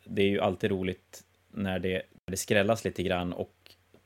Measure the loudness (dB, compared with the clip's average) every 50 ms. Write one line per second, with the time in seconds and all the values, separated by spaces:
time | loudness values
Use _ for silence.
0 | _ -6 0 2 4 4 4 4 2 0 0 0 -2 -2 -2 -2 -2 -4 -4 -6
1 | _ _ -20 -20 -20 _ _ _ _ _ -8 -6 -4 -4 -2 -2 -2 -2 -2 -4
2 | -4 -8 _ -16 _ -8 -8 -6 -2 2 4 4 6 4 2 2 0 -2 -4 -2
3 | -2 0 0 0 0 -2 -4 -6 -8 -8 _ _ _ -20 -20 _ _ _ -20 -20
4 | _